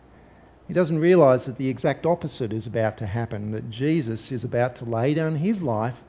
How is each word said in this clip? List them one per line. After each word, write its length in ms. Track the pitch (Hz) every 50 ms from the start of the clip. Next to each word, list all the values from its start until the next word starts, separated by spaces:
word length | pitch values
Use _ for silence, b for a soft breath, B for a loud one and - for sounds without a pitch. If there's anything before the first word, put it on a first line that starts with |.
| - b b b b b b b b b b b -
He 80 | - 165
doesn't 240 | 170 180 151 165 156
realise 460 | 156 170 185 180 156 135 127 127 -
that 140 | - 120 -
the 100 | 135 131
exact 380 | 127 120 - 156 135 131 -
opposite 460 | 156 175 170 - 151 - - 131 104 107
is 140 | 113 107
about 320 | 117 107 113 110 110 107 -
to 80 | -
happen, 460 | 101 92 117 117 110 117 107 104 107 107
that 180 | 110 123 123
Jesus 640 | 110 110 131 147 160 170 131 113 113 107 - - 135
is 120 | 120 104
about 320 | 120 - 120 120 127 -
to 80 | - 127
lay 300 | 117 113 113 117 139 151
down 220 | 156 160 160 160
his 260 | 147 156 196 226 196 175
life 360 | 135 117 107 110 123 123 - -